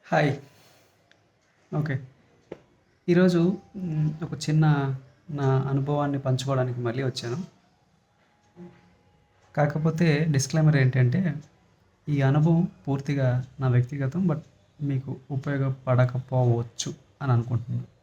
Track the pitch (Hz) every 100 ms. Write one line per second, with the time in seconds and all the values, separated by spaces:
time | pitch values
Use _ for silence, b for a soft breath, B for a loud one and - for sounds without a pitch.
0 | - 160 147 - b b b b b _
1 | _ _ _ _ _ _ _ 156 156 131
2 | - _ _ _ _ - _ _ _ _
3 | - 175 185 170 170 208 - 202 185 156
4 | 151 - 156 - - 156 156 143 135 135
5 | - _ - 143 135 131 139 139 139 147
6 | 143 139 135 127 131 135 127 120 120 120
7 | 135 - 120 139 190 _ _ _ _ _
8 | _ _ _ _ _ 175 175 - _ _
9 | _ _ _ _ _ - 147 156 156 160
10 | 170 147 165 135 - 160 156 151 127 127
11 | 123 165 185 147 - _ _ _ _ _
12 | - 143 135 147 160 165 190 - - 139
13 | 143 139 127 123 - - 131 123 120 143
14 | 135 170 185 151 - _ _ _ 143 135
15 | - - - 139 147 139 135 131 - 123
16 | 123 127 - 127 123 117 117 - 143 160
17 | _ _ 139 120 117 123 - 120 - _